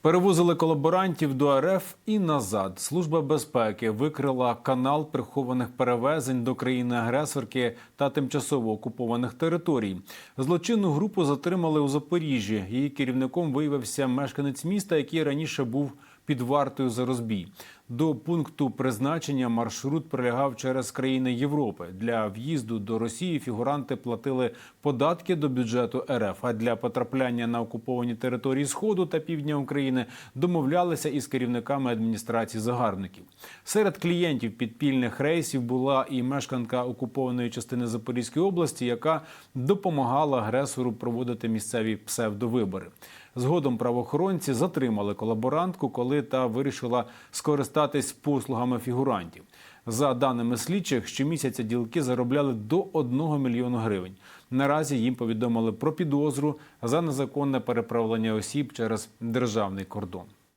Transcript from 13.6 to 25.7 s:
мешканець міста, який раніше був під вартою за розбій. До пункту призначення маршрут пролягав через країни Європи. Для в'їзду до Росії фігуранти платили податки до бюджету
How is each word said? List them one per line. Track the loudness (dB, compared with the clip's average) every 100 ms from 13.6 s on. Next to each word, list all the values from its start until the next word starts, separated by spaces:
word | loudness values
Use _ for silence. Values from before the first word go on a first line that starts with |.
| 0 -2 -4 -2 0
мешканець | 0 -2 -2 -4 -2
міста, | -2 -2 0 0
який | 0 0
раніше | 0 0 -2 -2
був | -2 0 -2 -6 -20 -20
під | -4 -2
вартою | 2 2 2 0 0
за | 0 0
розбій. | -2 -2 -4 -4 -14 -20 -20 _
До | 0 0
пункту | 0 -2 -2 -2 -2 -2
призначення | 0 -2 0 0 -2 -2 -2 0
маршрут | 0 -2 -4 -2 -2 -2
пролягав | -2 0 2 0 0
через | -2 -2 -2
країни | -2 0 2 0
Європи. | 0 0 0 0 -4 -12
Для | -6 -2 0 -2
в'їзду | -4 -4 -4 -2 -4
до | -2 -2
Росії | -2 -2 -2 -2
фігуранти | -4 -2 -2 -2 -2 -6
платили | -4 -4 -2 0 0 -2 -20 _
податки | -2 2 2 2 0 0
до | 2
бюджету | 0 0